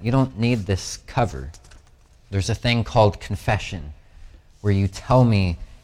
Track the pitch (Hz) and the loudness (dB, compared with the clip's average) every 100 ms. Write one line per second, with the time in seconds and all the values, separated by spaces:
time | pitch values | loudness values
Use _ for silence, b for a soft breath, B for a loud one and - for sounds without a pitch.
0 | 110 135 131 98 117 120 92 92 - - | 0 2 2 0 0 0 0 -4 -4 -12
1 | - - 90 65 69 - - - - _ | -6 -2 -2 -4 -12 -16 -20 -20 -20 _
2 | _ - _ 98 95 107 120 117 110 117 | _ -20 _ -4 -2 -2 0 0 2 4
3 | 104 - - 101 - 104 - 92 73 - | 4 2 -6 -6 -2 -2 -4 -10 -12 -16
4 | b b b b _ _ 104 98 98 - | b b b b _ _ 0 2 0 -4
5 | - 127 120 101 90 80 b b | 2 4 6 4 2 -2 b b